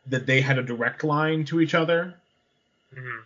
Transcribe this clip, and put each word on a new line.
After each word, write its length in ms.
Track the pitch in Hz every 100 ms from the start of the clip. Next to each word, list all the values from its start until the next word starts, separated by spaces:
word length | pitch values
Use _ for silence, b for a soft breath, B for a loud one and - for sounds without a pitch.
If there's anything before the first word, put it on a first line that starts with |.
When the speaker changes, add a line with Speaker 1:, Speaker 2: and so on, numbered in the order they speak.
| 127
Speaker 1:
that 200 | 127 131
they 140 | 135
had 180 | 135 131
a 40 |
direct 420 | 123 120 117 -
line 400 | 156 147 156 160
to 160 | 151 165
each 140 | 156
other. 400 | 170 160 170 180 - _ _ _ _ _ _ _
Speaker 2:
Mm-hmm. 260 | 131 127 117